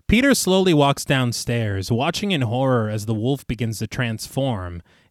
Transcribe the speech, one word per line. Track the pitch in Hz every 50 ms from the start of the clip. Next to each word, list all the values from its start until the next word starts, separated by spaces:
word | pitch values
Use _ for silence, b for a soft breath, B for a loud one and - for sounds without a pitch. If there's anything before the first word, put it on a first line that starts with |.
| _
Peter | - 214 233 254 285 247
slowly | - - 185 185 190 190 185 165
walks | 147 143 139 139 - -
downstairs, | - 143 135 127 120 110 - - - 120 117 113 104 98 98 92 -
watching | 120 113 135 165 175 - 208 202
in | 190 151
horror | 127 107 117 127 135 135 127 120 110 107
as | 107 110 101
the | 110 113
wolf | 107 110 127 143 135 -
begins | - 127 110 123 113 110
to | - 117
transform, | - - - 127 117 110 110 - - - 139 135 135 120 95 90 87 87 85 - _ _ _ _ _